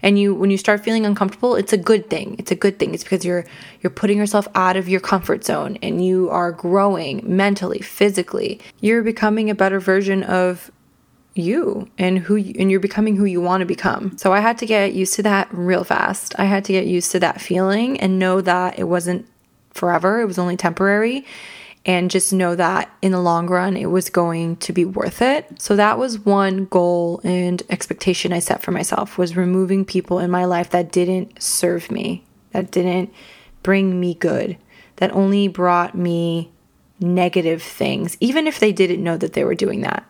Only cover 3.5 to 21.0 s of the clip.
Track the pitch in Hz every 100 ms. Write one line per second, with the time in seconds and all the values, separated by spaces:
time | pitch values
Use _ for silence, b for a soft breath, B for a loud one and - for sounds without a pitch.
3.5 | B B B 185 - 202 208 208 208 208
4.5 | 190 185 185 180 185 - 190 - - -
5.5 | 151 151 208 - 165 185 185 180 175 175
6.5 | 170 175 190 202 185 151 127 - 185 202
7.5 | 202 190 - 190 - 202 196 175 - -
8.5 | - B B 208 233 226 226 214 214 214
9.5 | 208 196 196 190 190 196 190 - 185 180
10.5 | 175 - _ _ _ _ _ _ - 170
11.5 | 269 - - - - 185 190 170 208 190
12.5 | - 190 190 196 208 214 196 202 175 175
13.5 | 185 180 175 185 - 202 - 190 196 220
14.5 | 233 226 214 196 185 185 - 208 196 -
15.5 | 180 175 180 180 - - 190 - - 202
16.5 | 196 196 190 - 180 175 180 175 - -
17.5 | 180 190 208 247 269 190 190 185 185 185
18.5 | 180 180 - 170 175 175 180 - _ _
19.5 | _ _ - 175 165 180 220 226 180 180
20.5 | 180 180 165 196 208